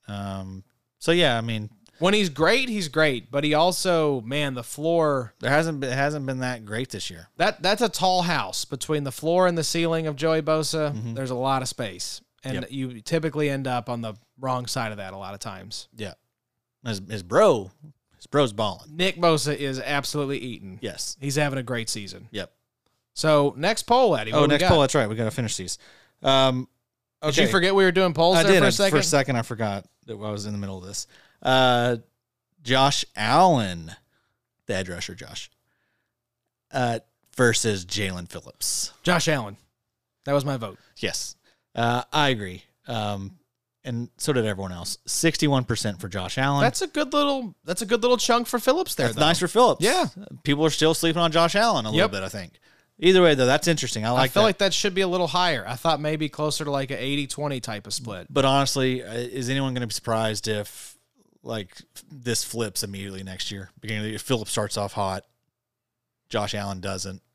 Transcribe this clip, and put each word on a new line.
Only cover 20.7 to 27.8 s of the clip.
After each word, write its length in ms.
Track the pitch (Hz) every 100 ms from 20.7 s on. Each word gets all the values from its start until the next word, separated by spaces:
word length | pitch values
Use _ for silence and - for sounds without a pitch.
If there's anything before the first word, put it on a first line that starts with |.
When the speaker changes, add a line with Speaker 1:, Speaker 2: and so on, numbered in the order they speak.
| 95
Speaker 1:
Yes. 340 | 113 80 - -
Speaker 2:
He's 140 | 139 139
having 200 | 147 135
a 40 |
great 260 | 123 123 113
season. 380 | - 98 92 113
Speaker 1:
Yep. 200 | 107 90 _ _ _ _ _ _ -
Speaker 2:
So, 400 | 160 151 143 127
next 260 | 170 220
poll, 320 | - 240 254 143
Eddie. 160 | 107
What 60 | -
Speaker 1:
Oh, 40 |
Speaker 2:
do 20 |
we 40 | 147
Speaker 1:
next 120 | 147
Speaker 2:
got? 80 | 180
Speaker 1:
poll. 120 | 165
That's 120 | 139
right. 160 | 151 110
We 60 | 110
gotta 160 | 110
finish 260 | - 107 -
these. 220 | 92 - - _ _ _
Um, 460 | 135 135 131 127 127 _ _ _ _ _
Speaker 2:
Did 120 | 156 143
you 60 | 190
Speaker 1:
okay. 60 |
Speaker 2:
forget 220 | 190 175
we 100 | 196